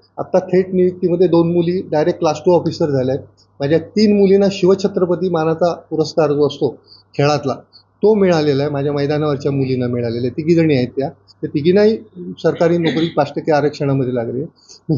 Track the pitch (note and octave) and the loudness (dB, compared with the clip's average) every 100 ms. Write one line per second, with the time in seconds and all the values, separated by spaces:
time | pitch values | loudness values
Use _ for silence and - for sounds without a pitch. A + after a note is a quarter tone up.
0 | _ - C#3+ F#3 F#3 F#3 F#3 F#3 F3+ F3+ | _ -12 -2 -2 2 0 0 0 0 0
1 | F3+ E3+ F3+ E3+ E3+ F3 E3+ F#3 C#3+ D3+ | -2 2 2 2 2 0 0 -2 -2 -2
2 | D#3 F3 E3 D3+ F3+ E3+ D#3+ D3+ D#3+ C3+ | 0 0 -2 0 2 2 0 -4 -2 0
3 | B2+ C#3 - _ _ _ C#3+ D#3+ - G#3 | -2 -4 -8 _ _ _ 0 0 0 0
4 | G#3+ G#3 G3 G3 G3 - F3 G3 G3 G3 | 2 4 4 4 2 2 2 2 0 -2
5 | F3 F3 F#3 E3+ D#3+ D#3+ F3 E3+ - D#3 | -2 0 -2 -2 -2 0 0 -2 -8 -4
6 | D3+ - D3 C#3+ C#3+ C#3+ C3+ - _ _ | -2 0 0 2 0 0 -6 -6 _ _
7 | _ - C#3+ D3 C#3 A#2 - _ _ _ | _ -2 0 0 -2 -8 -10 _ _ _
8 | G3+ G#3+ F#3+ E3 D3+ C3+ D3 C#3+ C#3+ C#3+ | 2 4 2 2 2 0 -2 -2 -4 -2
9 | C#3+ D3 D3+ C#3 D3+ C#3 C3 B2+ B2 B2 | -2 0 0 -2 -2 -2 -2 -2 -2 -2
10 | A#2 A#2 B2 B2+ D#3 E3+ D#3+ C3+ A#2+ - | -4 -4 -4 -4 0 2 4 2 0 -4
11 | C#3 - _ _ D3+ D#3 D#3 G3 G#3+ A3 | -6 -8 _ _ -6 -2 2 4 4 2
12 | - F3+ F3+ F3 D#3+ D3+ E3+ E3+ D#3+ D3 | -6 -16 -14 -4 -2 2 2 2 0 0
13 | E3 D#3+ C#3 D#3+ D3 D3 C#3+ D3 C#3 C3+ | -2 -2 -2 -4 0 0 0 -2 -2 -2
14 | B2 B2 A#2 A#2+ D#3+ _ _ - - | -2 -4 -6 -6 -10 _ _ -20 -4